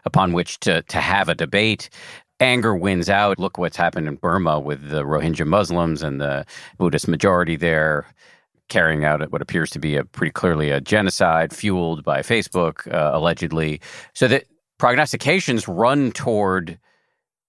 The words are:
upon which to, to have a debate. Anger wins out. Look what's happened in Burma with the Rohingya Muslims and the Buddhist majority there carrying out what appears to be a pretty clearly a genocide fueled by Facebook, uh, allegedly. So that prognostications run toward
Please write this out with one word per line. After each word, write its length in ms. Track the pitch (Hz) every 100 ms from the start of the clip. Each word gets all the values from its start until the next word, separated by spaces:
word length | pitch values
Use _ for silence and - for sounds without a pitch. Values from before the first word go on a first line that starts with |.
upon 280 | - 92 92
which 260 | 87 85 -
to, 220 | 107 82
to 160 | - -
have 300 | 80 98 85
a 60 |
debate. 540 | 82 85 98 110 101 - - - - _ -
Anger 340 | 127 123 113
wins 340 | 92 98 90 85
out. 300 | 98 104 92
Look 180 | 92 -
what's 200 | 85 -
happened 320 | 85 90 76
in 80 | 73
Burma 420 | 85 95 82 76
with 320 | 71 69 71
the 140 | 76
Rohingya 420 | 71 76 80 80 76
Muslims 560 | 101 87 87 82 76
and 180 | 78 69
the 240 | 71 69 - - - -
Buddhist 300 | 87 85 -
majority 480 | 80 98 90 82
there 520 | 78 85 78 78 73 - _ - _ _ _ -
carrying 360 | 104 80 78
out 260 | 76 76 76
what 120 | -
appears 280 | - 85 78
to 80 | 73
be 180 | 76 71
a 80 |
pretty 280 | - - 82
clearly 380 | - 90 78 76
a 100 | 69
genocide 720 | - 107 95 - 90 80 80
fueled 480 | - 104 92 85 78
by 180 | 80 69
Facebook, 720 | - 113 - 92 82 - -
uh, 240 | 82 76 76
allegedly. 640 | 85 82 80 80 78 73 - - -
So 120 | - 123
that 200 | 131 - _ _ -
prognostications 880 | 127 127 151 - 139 185 147 117 98
run 420 | 87 117 143 127
toward 680 | - 123 107 98 92 85 87 _ _ _ _ _ _